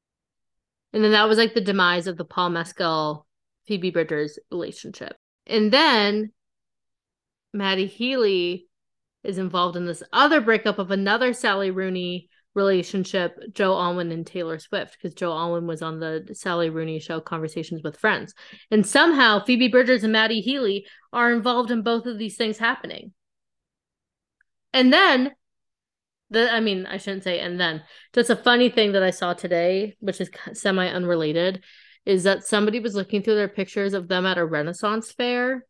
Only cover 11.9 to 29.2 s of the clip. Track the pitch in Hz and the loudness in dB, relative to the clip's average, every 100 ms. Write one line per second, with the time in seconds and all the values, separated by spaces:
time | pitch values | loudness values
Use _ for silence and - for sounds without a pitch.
11.9 | 185 180 180 - _ _ - 196 190 170 | -4 -6 -8 -12 _ _ 0 2 2 0
12.9 | 196 180 196 170 - - 196 190 190 175 | -4 -2 -2 -2 -6 -10 -2 0 2 0
13.9 | 180 170 165 165 190 165 160 - 196 - | -2 -4 -6 -8 -8 -8 -8 -8 -8 -8
14.9 | - 170 - 175 160 170 170 170 160 165 | -10 -12 -6 -4 -4 -2 -4 -4 -6 -8
15.9 | 160 160 160 185 208 196 170 165 160 160 | -8 -6 -8 -10 -10 -4 -2 -2 -4 -6
16.9 | 160 - 160 160 165 160 170 156 165 151 | -8 -8 -8 -8 -8 -8 -8 -8 -8 -10
17.9 | - 220 180 - - - - - 220 190 | -2 0 0 -4 -18 -20 -20 0 2 4
18.9 | 277 330 285 240 208 202 247 247 254 254 | 4 6 6 6 4 2 2 4 4 4
19.9 | 254 220 220 220 226 202 277 233 202 196 | 4 2 2 2 0 -2 -2 0 -2 -6
20.9 | - _ 240 240 233 226 240 233 233 220 | -20 _ 0 2 2 0 0 0 -2 0
21.9 | 233 240 220 220 - 220 214 226 262 170 | -2 -2 -6 -6 -4 -4 -2 -2 -2 -8
22.9 | - - - _ _ _ _ _ _ _ | -14 -18 -20 _ _ _ _ _ _ _
23.9 | _ _ _ _ _ _ _ _ 262 254 | _ _ _ _ _ _ _ _ 4 6
24.9 | 302 381 269 262 - _ _ _ _ _ | 8 6 4 2 -6 _ _ _ _ _
25.9 | _ _ _ - 220 233 226 220 190 185 | _ _ _ -4 0 2 2 0 -2 -6
26.9 | 190 196 196 190 175 - 175 170 160 - | -8 -8 -8 -4 -4 -4 -2 -2 -4 -10
27.9 | - - - 233 226 247 240 247 233 208 | -20 -4 0 2 2 4 4 4 4 2
28.9 | 196 185 175 | 2 0 0